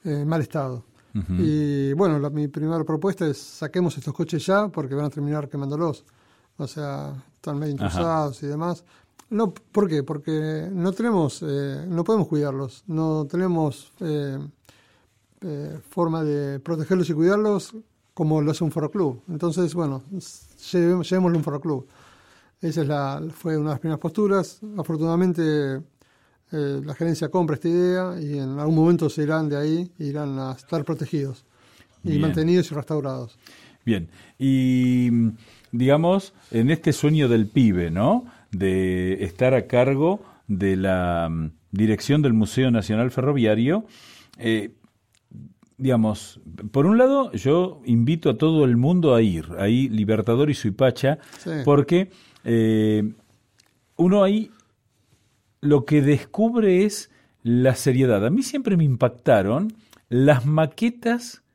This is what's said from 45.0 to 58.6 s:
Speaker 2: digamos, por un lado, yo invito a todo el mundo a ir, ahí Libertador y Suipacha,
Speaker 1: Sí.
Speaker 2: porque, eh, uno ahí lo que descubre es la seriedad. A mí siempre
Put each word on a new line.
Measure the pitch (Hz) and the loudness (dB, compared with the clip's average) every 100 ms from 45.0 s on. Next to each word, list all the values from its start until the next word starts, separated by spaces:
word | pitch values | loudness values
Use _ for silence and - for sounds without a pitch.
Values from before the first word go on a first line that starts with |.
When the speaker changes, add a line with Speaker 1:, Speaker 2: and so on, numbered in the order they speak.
| _ _ _ - - _ _ _ | _ _ _ -20 -20 _ _ _
Speaker 2:
digamos, | 131 123 110 104 - - - 85 104 | 0 2 2 -2 -10 -20 -20 -14 -4
por | 135 | 2
un | 160 226 | 4 6
lado, | 254 277 247 | 4 4 0
yo | 104 131 160 185 147 - | -2 2 2 0 -6 0
invito | 117 117 165 156 | 2 2 2 0
a | 110 | 2
todo | 156 160 139 | 2 4 4
el | 120 | 4
mundo | 131 180 156 | 4 4 4
a | 120 | 4
ir, | 110 85 78 85 | 4 0 -6 -4
ahí | 98 120 135 | 0 2 0
Libertador | 107 104 107 110 117 151 | -2 0 0 2 2 2
y | |
Suipacha, | 135 110 98 135 120 135 156 - - | 0 -4 2 0 2 0 -2 -6 -14
Speaker 1:
Sí. | - 160 | -8 -4
Speaker 2:
porque, | 139 143 143 175 190 - _ _ | 4 4 4 2 0 -8 _ _
eh, | - 117 113 110 107 107 107 - _ _ _ _ _ _ _ - | -2 2 4 4 4 2 0 -6 _ _ _ _ _ _ _ 0
uno | 175 202 | 4 6
ahí | 190 208 214 _ _ _ _ _ _ _ _ _ _ _ | 4 2 -2 _ _ _ _ _ _ _ _ _ _ _
lo | 143 147 135 | 2 2 4
que | 151 | 2
descubre | 139 143 - - 226 240 208 180 | 4 2 0 0 0 2 4 4
es | 208 202 - _ _ _ | 2 -2 -14 _ _ _
la | 117 123 131 | 0 4 4
seriedad. | 123 143 127 131 104 107 | 2 2 4 4 4 2
A | |
mí | 208 | 0
siempre | 254 285 | 0 -4